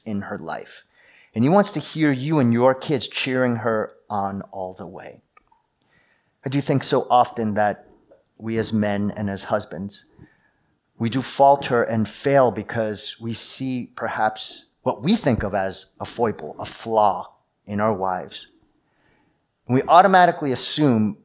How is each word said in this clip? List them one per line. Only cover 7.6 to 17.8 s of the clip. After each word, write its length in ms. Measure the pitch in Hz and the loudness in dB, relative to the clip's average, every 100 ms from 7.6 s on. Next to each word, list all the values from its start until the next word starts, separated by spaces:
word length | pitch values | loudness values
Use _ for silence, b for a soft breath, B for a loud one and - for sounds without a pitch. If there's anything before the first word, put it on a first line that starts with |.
| 104 95 - _ _ _ _ - | 0 -2 -10 _ _ _ _ -14
we 220 | 110 113 | -6 -4
as 120 | 107 | -2
men 380 | 110 104 101 104 - | 0 0 0 -4 -4
and 100 | 101 | -6
as 180 | 98 - | -6 -2
husbands, 600 | 107 - 80 101 - - b b b b b b b _ - | -4 -4 -10 -10 -12 -18 b b b b b b b _ -6
we 100 | 113 | -4
do 140 | 127 | -4
falter 580 | 120 - 139 139 - 120 | -4 4 6 6 2 0
and 260 | - 113 104 | 2 0 -2
fail 440 | - 139 139 123 | -2 2 4 4
because 680 | 107 101 117 107 101 - - | 0 -6 -4 -4 -6 -10 -10
we 140 | 117 | -10
see 580 | 110 - - 131 127 - - | -8 -8 -6 -6 -6 -8 -8
perhaps 680 | 113 113 107 - - - - _ | -8 -2 -2 -2 -12 -14 -18 _
what 180 | - - | -4 -2
we 140 | 139 226 | 0 0
think 260 | 139 110 | 2 0
of 140 | 104 98 | 0 -2
as 320 | 95 90 - - | -4 -6 -14 -14
a 60 | 101 | -10
foible, 500 | - 117 - 76 - | -2 -2 -2 -10 -12
a 60 | - | -12
flaw 640 | - 113 110 104 90 - _ _ _ - | -10 -2 4 4 2 -6 _ _ _ -8
in 160 | 104 | -2